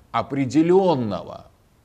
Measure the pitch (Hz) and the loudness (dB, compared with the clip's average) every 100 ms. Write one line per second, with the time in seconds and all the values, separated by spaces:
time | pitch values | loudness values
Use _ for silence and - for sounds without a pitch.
0 | _ 117 - 135 127 143 165 185 185 139 | _ -6 -4 -4 0 2 4 4 2 0
1 | 110 87 76 - - _ _ _ | -4 -6 -10 -18 -20 _ _ _